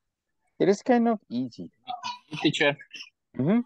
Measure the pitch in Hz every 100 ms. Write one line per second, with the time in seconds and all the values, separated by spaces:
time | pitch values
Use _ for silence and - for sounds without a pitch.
0 | _ _ _ _ _ _ 165 202 - 240
1 | 233 214 - 240 254 - 175 - - 719
2 | - - _ - 151 - 147 143 - -
3 | - _ _ - 143 233